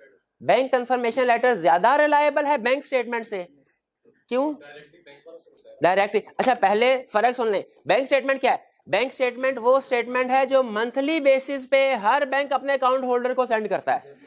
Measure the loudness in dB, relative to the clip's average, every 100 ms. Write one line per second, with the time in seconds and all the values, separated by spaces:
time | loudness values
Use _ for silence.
0 | _ _ _ _ 0 0 2 -2 0 -2
1 | -2 0 0 2 2 2 2 2 4 4
2 | 4 2 2 0 0 -2 -2 -2 -2 -4
3 | -4 -8 -8 -10 -12 _ _ _ _ _
4 | _ _ -6 -2 -2 -6 -14 -20 -20 _
5 | -20 -20 -20 -20 _ _ -20 0 2 2
6 | 0 -2 -4 -2 0 2 2 2 2 0
7 | -2 0 0 0 -2 -2 -4 _ 0 0
8 | 2 0 0 0 0 -2 _ _ -4 -2
9 | -2 -2 -4 -2 -4 0 2 2 2 -4
10 | -2 -2 0 0 2 2 0 -2 -4 -2
11 | -2 0 2 2 0 -8 -2 0 2 0
12 | 0 0 0 -2 -2 -4 -2 0 0 0
13 | 0 -2 -2 -2 -2 -2 -2 -4 -2 -4
14 | -6 -20